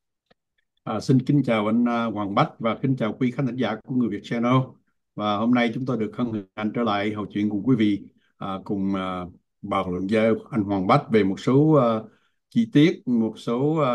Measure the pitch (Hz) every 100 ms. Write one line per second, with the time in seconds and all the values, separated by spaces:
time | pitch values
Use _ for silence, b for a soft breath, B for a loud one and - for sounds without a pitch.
0 | _ _ _ _ _ _ _ _ - 107
1 | - 131 131 147 127 110 104 117 120 117
2 | 117 104 101 110 160 - 113 101 135 131
3 | 110 - 127 135 131 123 107 110 - 127
4 | 113 101 - 117 120 131 131 - _ _
5 | _ - 104 104 117 123 120 127 131 117
6 | 104 - 117 107 98 - 107 123 113 101
7 | 107 104 98 101 104 101 113 117 104 101
8 | - _ _ - 101 95 95 101 98 98
9 | 92 90 90 - _ _ 101 98 92 90
10 | 95 110 113 107 - 113 101 98 95 143
11 | - 110 95 95 - 135 156 147 117 113
12 | 110 b b b _ 117 110 147 165 202
13 | - 117 110 - - 120 147 160 131